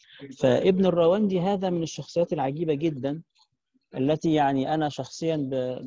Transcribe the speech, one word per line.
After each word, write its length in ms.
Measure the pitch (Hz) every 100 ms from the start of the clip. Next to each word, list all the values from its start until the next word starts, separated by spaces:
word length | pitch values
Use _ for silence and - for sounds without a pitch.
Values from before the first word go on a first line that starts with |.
| _ - 139 -
فابن 480 | 131 123 185 185 185
الراوندي 540 | 170 165 196 208 185
هذا 300 | 180 202 185
من 120 | 175
الشخصيات 500 | 160 - 143 170 170
العجيبة 420 | 160 135 147 165
جدا 480 | 139 165 139 135 160 - _ _ _ _ _ _ 135
التي 380 | 131 156 170
يعني 400 | 151 139 135 135
أنا 140 | 156 151
شخصيا 480 | - 127 - 160 160
ب-، 180 | 135 131 127 127